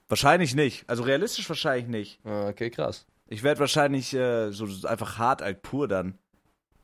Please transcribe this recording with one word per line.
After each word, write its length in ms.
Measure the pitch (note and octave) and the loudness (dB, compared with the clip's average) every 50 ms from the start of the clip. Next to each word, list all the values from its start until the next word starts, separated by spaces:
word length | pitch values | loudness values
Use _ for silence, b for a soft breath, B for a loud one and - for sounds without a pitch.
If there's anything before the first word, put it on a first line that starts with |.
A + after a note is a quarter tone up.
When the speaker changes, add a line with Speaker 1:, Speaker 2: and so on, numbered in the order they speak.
| _ - | _ -2
Speaker 1:
Wahrscheinlich 460 | G#2+ - - C#3+ D#3+ F3+ F3+ C3 B2 | 0 4 6 6 6 6 4 2 2
nicht. 300 | C#3+ D3+ B2+ - - - - | 2 2 2 0 -4 -6 -4
Also 160 | B2 A#2 A#2+ | -4 -2 2
realistisch 440 | B2+ C3+ D3+ G3 A#3+ - - G3+ - | 2 2 2 0 -2 -4 -6 -6 -6
wahrscheinlich 380 | D#3+ - - D#3 C3 B2 B2 | -6 -4 -2 -2 -2 -2 -2
nicht. 340 | A#2+ A#2 G#2+ G#2 - - _ - | -4 -6 -6 -6 -8 -12 _ -10
Speaker 2:
Ah, 240 | A2 G#2+ G#2 G2+ G2+ | -6 -4 -2 -2 -4
okay, 220 | G2+ - A2+ A#2 | -4 -4 -6 -6
krass. 360 | - - D3+ - - - - _ _ _ _ _ | -4 -4 -4 -4 -4 -8 -14 _ _ _ _ _
Speaker 1:
Ich 140 | A#2 G#2+ | -8 0
werd 160 | A#2 C#3+ D3+ - | 2 2 4 4
wahrscheinlich, 540 | C#3+ C3 - D3+ D3 C#3 C#3 C3+ A#2+ - - | 2 2 4 4 4 4 2 0 -2 -2 -2
äh, 360 | B2+ B2+ B2 A#2+ A#2 A2 G#2 | 0 2 2 2 2 0 -2
so, 160 | G2+ G2+ A2 | -4 -6 -8
so 200 | G2+ G2 F#2 F#2 | -8 -6 -6 -4
einfach 300 | - A#2 G#2+ A2+ G2+ - | -4 -4 -4 -4 -6 -4
Hartalk 460 | A2 A#2 B2 C#3 - - G2+ F#2+ - | 0 2 2 2 0 -2 -6 -6 -8
pur 260 | - - - C#3 D3 G#2+ | -8 -6 -4 -2 0 0
dann. 300 | G2 F#2 F2+ F#2 G2 - _ _ _ _ _ _ _ _ _ _ _ _ | 0 -2 -2 -4 -8 -12 _ _ _ _ _ _ _ _ _ _ _ _